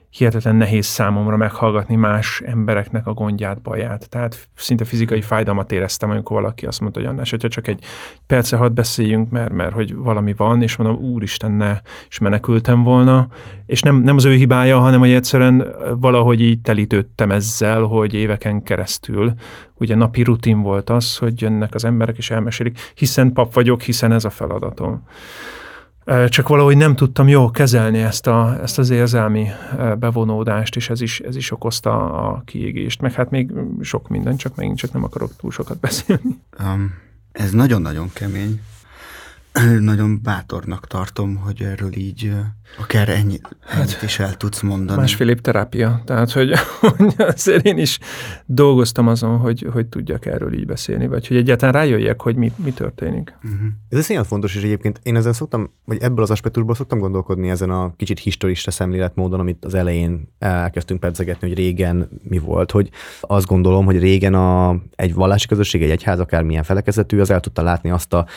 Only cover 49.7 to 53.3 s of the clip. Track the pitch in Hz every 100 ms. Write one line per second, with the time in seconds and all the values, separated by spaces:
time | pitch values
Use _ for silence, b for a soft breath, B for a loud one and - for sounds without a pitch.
49.7 | 120 117 - - - - - - 57 -
50.7 | - - - 123 131 113 123 120 120 131
51.7 | 135 156 110 110 113 117 123 117 117 151
52.7 | 127 - - 165 - 156